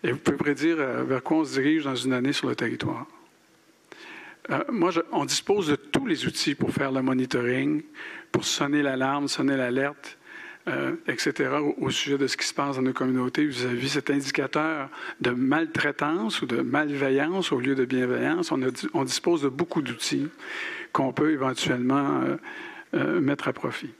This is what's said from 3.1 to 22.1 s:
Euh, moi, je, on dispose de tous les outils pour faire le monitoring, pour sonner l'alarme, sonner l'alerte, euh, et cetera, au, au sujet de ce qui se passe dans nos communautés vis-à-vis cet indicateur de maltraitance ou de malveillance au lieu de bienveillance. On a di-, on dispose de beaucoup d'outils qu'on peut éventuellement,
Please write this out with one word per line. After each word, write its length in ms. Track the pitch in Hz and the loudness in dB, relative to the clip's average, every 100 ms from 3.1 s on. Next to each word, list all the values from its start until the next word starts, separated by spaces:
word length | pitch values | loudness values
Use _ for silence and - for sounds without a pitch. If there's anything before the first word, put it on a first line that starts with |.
| - - _ _ _ _ _ _ - - - - - - | -18 -20 _ _ _ _ _ _ -20 -18 -18 -18 -16 -4
Euh, 140 | 135 - | -4 -2
moi, 200 | 240 175 | 2 2
je, 100 | 170 - | 2 0
on 120 | - | -2
dispose 440 | 143 - - 208 160 | 0 -2 2 0 2
de 80 | 147 | 0
tous 280 | - - | 0 -2
les 220 | 262 151 170 | 0 0 -2
outils 280 | - - | -2 -2
pour 160 | 143 - | 0 0
faire 200 | - 139 | 0 0
le 80 | 131 | 0
monitoring, 840 | 131 127 127 123 120 127 139 151 - - - - - | 2 0 0 0 0 0 2 0 -4 -16 -14 -14 -2
pour 120 | - | -2
sonner 380 | - - 143 147 | 0 0 2 2
l'alarme, 460 | 143 131 131 143 143 | 2 2 2 2 0
sonner 280 | - 135 135 | 0 2 2
l'alerte, 640 | 123 123 139 147 - - - - - - - | 0 0 0 -4 -16 -18 -20 -18 -16 -10 -4
euh, 260 | 135 135 - - | -2 -2 -4 -4
et 100 | 123 | -2
cetera, 440 | - 135 135 156 | -2 0 0 2
au, 120 | 147 - | 0 0
au 120 | - | 0
sujet 280 | - - 139 | 0 0 2
de 80 | 135 | 2
ce 100 | - | 0
qui 100 | - | -2
se 60 | |
passe 240 | - 143 131 | -2 -2 0
dans 60 | |
nos 100 | 131 | 0
communautés 540 | 131 131 127 127 123 151 | 2 2 2 2 2 0
vis-à-vis 420 | 123 123 120 135 | 0 -2 0 0
cet 220 | 143 - | -2 0
indicateur 800 | 143 139 - 139 151 156 156 135 - - - | 0 0 -2 0 0 0 -2 -6 -10 -12 -2
de 100 | 123 | -2
maltraitance 1120 | 123 131 151 160 147 143 143 147 165 220 - | 2 4 4 2 0 0 0 0 0 0 -2
ou 40 | 131 | -2
de 140 | 123 | 0
malveillance 880 | 131 143 151 143 135 135 151 190 175 | 2 2 2 0 2 4 2 0 0
au 100 | 135 | 0
lieu 140 | 127 | 2
de 120 | 135 123 | 2 2
bienveillance. 680 | 127 123 120 123 156 - | 2 2 2 0 0 0
On 80 | 139 | 0
a 80 | 131 | 0
di-, 180 | 127 - | -2 -4
on 120 | 151 | -2
dispose 380 | 131 127 - 170 | 0 0 2 2
de 60 | 139 | 2
beaucoup 320 | 131 170 165 | 0 0 0
d'outils 480 | 131 120 - 139 147 - - - - - - | -2 -4 -2 -2 -2 -6 -12 -8 -8 -10 -6
qu'on 200 | - 135 | 0 0
peut 180 | 123 151 | 2 2
éventuellement, 880 | 147 131 123 - 127 123 139 139 | 2 0 0 0 0 2 2 2